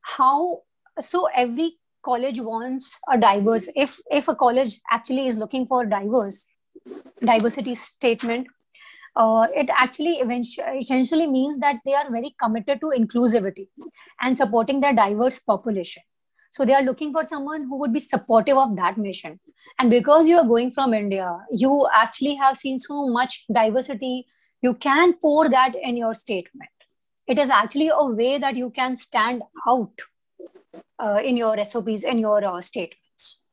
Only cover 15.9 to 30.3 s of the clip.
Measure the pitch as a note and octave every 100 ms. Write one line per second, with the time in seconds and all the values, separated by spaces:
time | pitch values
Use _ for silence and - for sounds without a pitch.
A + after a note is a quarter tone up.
15.9 | - _ _ _ _ _ - B3+ C4+ C4
16.9 | B3+ D4+ D4 D#4 D#4 C#4 D#4 C4+ C4+ C#4+
17.9 | A#3 - - - A3+ A3 C4+ C4 F#3+ F3+
18.9 | F#3+ G3+ F#3 D#3+ D#3+ _ _ - - B3
19.9 | A#3+ C#4 D4+ D#4+ E4+ C4 A#3 B3 A#3+ C4+
20.9 | A3 G#3 G3 F3+ F3 G3+ G#3+ C4 C#4+ C4
21.9 | G#3+ A3+ - C#4 C#4 C4+ B3+ C4+ C4 -
22.9 | C#4+ C#4 A#3 B3+ - _ A3+ A3 A3+ B3+
23.9 | A#3+ C4 B3+ B3 _ _ _ B3 B3 D4
24.9 | C#4+ F4+ E4+ D#4 D4 D#4+ B3+ C4 A#3+ B3+
25.9 | A#3+ A3+ A3+ - G3 F3 C#4 - _ _
26.9 | _ _ _ - B3 C4+ A3+ A3+ C#4+ D#4
27.9 | D4 C#4+ G#3+ A#3+ C#4 C4+ A#3+ B3 A#3+ B3+
28.9 | B3+ - A#3 A3 B3 - - - B3+ G#3
29.9 | - - _ _